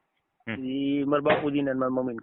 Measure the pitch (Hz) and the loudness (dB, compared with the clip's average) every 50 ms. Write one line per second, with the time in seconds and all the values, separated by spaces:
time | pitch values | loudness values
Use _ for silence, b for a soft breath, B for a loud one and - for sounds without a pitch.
0 | _ _ _ _ _ _ _ _ _ 113 110 135 131 127 131 139 139 139 143 143 | _ _ _ _ _ _ _ _ _ -10 -8 -6 -6 -4 -4 -2 0 0 0 0
1 | 139 139 147 143 143 151 156 - 151 147 139 143 143 139 131 131 131 127 127 131 | 2 2 2 2 4 2 2 2 2 0 0 0 0 0 0 0 0 0 0 0
2 | 127 127 120 113 | -2 -2 -4 -6